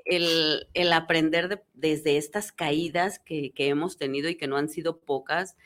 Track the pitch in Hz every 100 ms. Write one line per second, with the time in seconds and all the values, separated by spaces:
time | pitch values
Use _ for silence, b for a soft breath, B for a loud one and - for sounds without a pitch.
0 | - 175 170 165 156 147 - - 175 165
1 | 165 165 156 170 175 202 _ - 156 151
2 | 151 143 147 208 208 - 160 151 170 165
3 | 185 190 - 156 139 - 139 143 175 180
4 | 139 139 156 175 143 139 151 165 160 165
5 | - 135 - 156 190 -